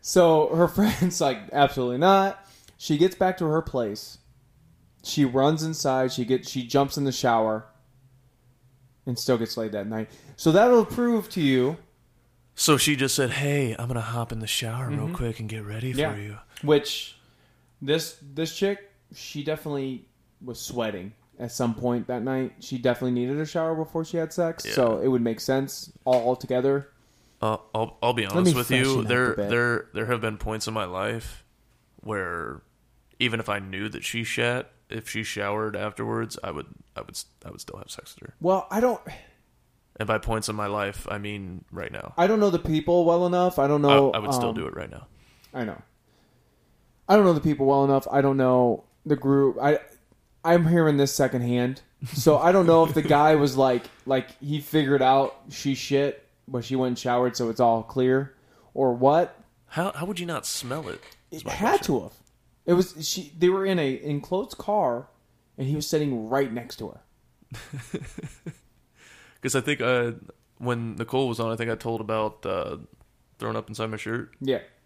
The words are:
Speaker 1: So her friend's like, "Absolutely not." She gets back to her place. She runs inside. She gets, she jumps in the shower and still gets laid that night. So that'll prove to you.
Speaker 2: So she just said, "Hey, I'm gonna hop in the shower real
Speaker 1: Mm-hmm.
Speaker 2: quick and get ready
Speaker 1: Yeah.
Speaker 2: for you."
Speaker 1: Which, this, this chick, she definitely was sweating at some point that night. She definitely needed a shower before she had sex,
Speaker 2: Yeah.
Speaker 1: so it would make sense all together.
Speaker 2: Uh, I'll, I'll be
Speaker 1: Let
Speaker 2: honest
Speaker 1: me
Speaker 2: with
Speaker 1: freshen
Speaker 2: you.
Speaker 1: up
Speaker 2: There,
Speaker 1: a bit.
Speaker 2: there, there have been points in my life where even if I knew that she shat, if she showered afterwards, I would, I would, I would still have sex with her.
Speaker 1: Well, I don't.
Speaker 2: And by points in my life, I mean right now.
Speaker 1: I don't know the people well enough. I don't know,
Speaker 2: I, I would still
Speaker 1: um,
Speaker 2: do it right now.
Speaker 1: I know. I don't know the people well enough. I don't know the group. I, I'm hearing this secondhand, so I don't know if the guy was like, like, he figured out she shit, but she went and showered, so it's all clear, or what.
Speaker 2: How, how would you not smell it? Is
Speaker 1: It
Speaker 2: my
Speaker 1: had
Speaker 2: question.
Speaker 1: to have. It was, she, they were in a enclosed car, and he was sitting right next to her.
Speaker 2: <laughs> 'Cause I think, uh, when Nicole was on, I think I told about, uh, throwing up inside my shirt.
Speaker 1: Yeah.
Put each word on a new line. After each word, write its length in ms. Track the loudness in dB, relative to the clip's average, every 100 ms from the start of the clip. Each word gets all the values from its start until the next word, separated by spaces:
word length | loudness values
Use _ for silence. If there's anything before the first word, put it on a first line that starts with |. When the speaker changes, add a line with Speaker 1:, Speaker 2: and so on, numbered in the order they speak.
Speaker 1:
So 520 | 2 6 6 6 4 2
her 120 | 2
friend's 540 | 4 0 2 0 2
like, 160 | 0 -2 -4
"Absolutely 460 | 2 2 2 -2 4
not." 440 | 6 6 4 -4 -18 -20 _ _
She 200 | -2 2
gets 180 | 2 2
back 220 | -2 0
to 80 | 0
her 160 | 0
place. 560 | -2 -4 -4 -6 -14 -20 _ _ _ _ _ _ _ _
She 220 | -6 0 2
runs 380 | 4 2 2
inside. 480 | -2 -4 0 0 0
She 140 | -2 0
gets, 240 | -2 -2
she 160 | -8 -2
jumps 320 | 0 0 0
in 60 |
the 80 | -4
shower 540 | 0 2 2 2 -2 -8 _ _ _ _ _ _ _ _ _ _ _ _ _ -8
and 120 | -6
still 180 | 0 0
gets 180 | 0 -6
laid 140 | -6
that 120 | -6 -6
night. 220 | -6 -8 -12 -20 -2
So 140 | 4
that'll 340 | 6 6 6 4
prove 440 | -2 0 0 -2
to 100 | 0
you. 360 | 2 4 2 -2 _ _ _ _ _ _ _ -4
Speaker 2:
So 200 | 2 4
she 220 | 4 2
just 180 | 0 0
said, 140 | 0
"Hey, 440 | 0 -2 0 -2 -4
I'm 80 | -6
gonna 140 | -6
hop 320 | -4 -6 -6
in 60 | -8
the 80 | -4
shower 420 | -4 -4 -6 -6
real 160 | -4 -4
Speaker 1:
Mm-hmm. 80 | -4
Speaker 2:
quick 240 | -6 -6
and 80 | -8
get 160 | -10
ready 280 | -10 -8 -6
Speaker 1:
Yeah. 220 | -2 -4
Speaker 2:
for 60 | -4
you." 180 | -12 -14 -18 -10
Speaker 1:
Which, 540 | 2 2 2 -10 -10 -16 _ _ _ _ _ _
this, 360 | -2 -2 -2 -14
this 320 | -14 -8 -8
chick, 380 | -2 -4 -4 -10 _ _ -20
she 300 | -12 -8 -6
definitely 640 | -6 -4 -6 -6 -8 -14 _ _ _
was 160 | -14 -12
sweating 540 | -8 -4 -4 -4 -12 -16 _ _
at 140 | -10
some 200 | -2 -2
point 340 | 0 -2 -2 -2
that 140 | -6
night. 340 | -4 -4 -4 -8
She 180 | -10 -2
definitely 340 | 0 0 -2 -2
needed 200 | -2 -4
a 60 | -4
shower 300 | -4 -2 -4
before 280 | -4 -6
she 140 | -4 -4
had 160 | -4
sex, 320 | -2 -4 -4 -4
Speaker 2:
Yeah. 80 |
Speaker 1:
so 260 | 0 2 2
it 80 | 2
would 140 | 2
make 180 | 0 -4
sense 500 | -2 -2 -2 -10 -16 -10
all 320 | 0 2 2 -2
together. 540 | -2 0 2 0 -4 _ _ _ _ _
Speaker 2:
Uh, 160 | -2 -2 -4
I'll, 240 | -4 -4 -2
I'll 80 | -2
be 100 | 0
Speaker 1:
Let 120 | -2 2
Speaker 2:
honest 180 | 2
Speaker 1:
me 40 | 2
Speaker 2:
with 100 | 2
Speaker 1:
freshen 180 | 2 2
Speaker 2:
you. 140 | 0
Speaker 1:
up 40 | 0
Speaker 2:
There, 260 | 0 0
Speaker 1:
a 20 | -2
bit. 120 | -2
Speaker 2:
there, 360 | 0 0 -2 -6
there 120 | -8 -4
have 120 | -2
been 160 | -4 -6
points 300 | -8 -6 -6
in 60 |
my 100 | -6 -6
life 600 | -4 -4 -6 -10 -18 _ _ _ _ _ _
where 600 | -8 -6 -4 -6 -8 -12 _ _ _ _ _ _
even 200 | -2 -2
if 80 | -4
I 120 | -6
knew 280 | -6 -8 -8
that 160 | -8
she 220 | -8 -6 -6
shat, 440 | -2 -2 -2 -8 _ _
if 180 | -14 -10
she 160 | -10
showered 540 | -8 -6 -4 -4 -6 -6
afterwards, 600 | -10 -8 -6 -6 -6 -10
I 80 | -10
would, 160 | -10 -14 -20 _ -16
I 40 |
would, 140 | -14 -14 -16 _ -20
I 60 |
would 100 | -18
still 160 | -16 -18
have 120 | -16
sex 260 | -18 -20 -20
with 80 | -20
her. 80 | -4
Speaker 1:
Well, 260 | 0 0 0
I 120 | 0
don't. 180 | 0 0 -8 -18 -20 _ _ _ _ _ _ -10
Speaker 2:
And 100 | -2
by 100 | -2
points 300 | -2 -4 -4
in 80 | -6
my 120 | -4
life, 380 | -4 -4 -6 -10
I 60 | -8
mean 480 | -8 -10 -10 -14 -14
right 200 | -12 -10
now. 220 | -10 -10 0
Speaker 1:
I 80 | 2
don't 120 | 4
know 100 | 2
the 80 | 2
people 440 | 0 -2 2 4
well 220 | 4 4 2
enough. 340 | 2 2 2
I 80 | 2
don't 140 | 4
know, 300 | 6 6 6
Speaker 2:
I, 60 | 2
I 20 |
would 140 | 0
still 160 | 0 0
Speaker 1:
um, 60 | -2
Speaker 2:
do 100 | -6
it 80 | -8
right 140 | -12
now. 180 | -14 -20 _ _ _ _
Speaker 1:
I 120 | -8 -8
know. 160 | -8 -18 _ _ _ _ _ _ _ _ _ _ _ 4
I 60 | 6
don't 80 | 8
know 80 |
the 80 | 4
people 240 | 2 2 4
well 180 | 6
enough. 240 | 6 4 4
I 120 | 2
don't 160 | 4 4
know 480 | 4 6 4 2 -6 _ -2
the 120 | 0
group. 400 | 4 4 4 4
I, 180 | 2 2 -2 -20 _ _ _ _ 4
I'm 200 | 4 6
hearing 300 | 4 4 4
this 180 | 2
secondhand, 680 | 2 0 0 0 0 0 -4 _ _ -10
so 240 | 2 4 6
I 160 | 6
don't 120 | 6 8
know 200 | 6 6
if 80 |
the 80 | 2
guy 340 | 4 6 6 6
was 220 | 4 4
like, 260 | 4 2 -2 -16 -2
like, 340 | -2 -2 -14
he 220 | -6 -6
figured 400 | 0 0 4 4
out 340 | 6 6 4 -4 -18
she 260 | -6 -4 -2
shit, 500 | 0 0 0 -4 _ _ -8
but 160 | -8
she 140 | -2 -2
went 120 | 0
and 60 | -2
showered, 360 | 0 2 2 0
so 140 | -4
it's 100 | 2
all 240 | 4 4
clear, 520 | -2 0 2 2 0 _ _ _ _
or 200 | -2 0
what. 440 | 4 4 4 2 -6 _ _ _
Speaker 2:
How, 240 | -4 -4
how 140 | -4 -8
would 120 | -8
you 80 | -6
not 200 | -6 -6
smell 420 | -8 -6 -8 -8
it? 140 | -12 -14 -20 _
Is 120 | -12
Speaker 1:
It 40 | -8
Speaker 2:
my 40 |
Speaker 1:
had 160 | -2 0 0
Speaker 2:
question. 160 | 0 -2
Speaker 1:
to 60 |
have. 100 | -4 -18 _ _ _ _ 0
It 80 |
was, 220 | 2 2 -4 -8
she, 280 | -8 -10 0
they 120 | 2
were 160 | 2 0
in 140 | 0
a 220 | 0 -4
enclosed 560 | -4 -6 -4 -4 -4 -10
car, 500 | -4 0 0 -2 -8 _ _ _ _ -8
and 100 | -4
he 80 | -4
was 120 | -2
sitting 400 | 0 0 -4 -2
right 240 | -2 -2
next 240 | -4 -10 -14
to 100 | -14
her. 140 | -14 _ _ _ _ _
Speaker 2:
<laughs> 480 | -20 -14 -14 -12 -12 -12 -16 -16 -16 -18 -18 _ _ _ _ -20 -20 -20 _
'Cause 140 | -4 -2
I 60 |
think, 180 | -2 -2
uh, 300 | 0 0 0 -6 -16 -20 _ _
when 380 | -4 -4 -4 -6
Nicole 320 | -4 0 0
was 100 | -2
on, 120 | -4
I 40 | -4
think 160 | -4
I 40 | -4
told 260 | -4 -6
about, 440 | -4 -2 -4 -6 -6
uh, 320 | -4 -6 -10 -14 _ _ _ _ _
throwing 180 | -6 -6
up 140 | -8
inside 180 | -8 -6
my 100 | -6
shirt. 340 | -6 -6 -8 _
Speaker 1:
Yeah. 180 | -2 -2 -4 _